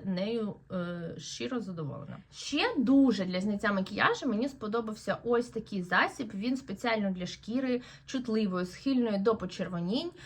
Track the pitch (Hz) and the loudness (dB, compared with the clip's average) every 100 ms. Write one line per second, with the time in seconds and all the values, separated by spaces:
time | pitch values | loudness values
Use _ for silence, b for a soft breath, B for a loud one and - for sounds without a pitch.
0 | 196 180 208 233 208 - - 180 175 175 | -2 -2 0 -2 -4 -6 -8 -6 -4 -6
1 | 165 165 - - 240 247 190 165 147 117 | -8 -10 -12 -8 -4 -4 -6 -6 -6 -8
2 | - - - - - 294 453 392 220 277 | -10 -14 -14 -14 -4 0 2 2 6 8
3 | 269 196 185 180 208 202 214 196 190 202 | 8 6 0 0 0 0 2 2 0 2
4 | - 466 294 208 285 - 214 233 220 214 | 2 4 0 0 0 -4 -2 -2 -2 -6
5 | - 185 233 240 240 226 220 196 180 185 | -4 -2 2 2 2 -6 -6 -6 0 2
6 | 311 - 220 196 240 262 - 196 240 220 | 2 0 -8 -4 -2 -2 -4 -4 0 0
7 | 196 180 180 - - 247 262 247 B B | 0 -2 -4 -8 -4 -2 0 0 B B
8 | - 269 247 220 208 180 180 - 269 254 | -6 -4 0 2 2 0 -2 -2 0 2
9 | 233 202 208 220 185 - 180 170 175 247 | 4 4 4 2 0 -6 -4 -2 0 0
10 | 339 - | -2 -8